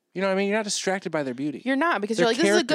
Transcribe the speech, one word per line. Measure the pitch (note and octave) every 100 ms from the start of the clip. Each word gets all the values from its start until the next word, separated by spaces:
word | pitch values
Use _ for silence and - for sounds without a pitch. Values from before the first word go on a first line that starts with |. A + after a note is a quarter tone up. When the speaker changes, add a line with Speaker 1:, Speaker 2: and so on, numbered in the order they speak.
| _
Speaker 1:
You | F3+
know | F#3+
what |
I | F#3+
mean? | G3+
You're | G#3+
not |
distracted | G#3 - - F#3+ F#3
by | D#3
their | C3+
beauty. | B2 D3 C3
Speaker 2:
You're | A#3+ C4+
not, | E4 A#3
because | G3+ A3+
Speaker 1:
Their |
Speaker 2:
you're | A#3+
like, | A3+
"This | F4
is | E4
a |
good | B3+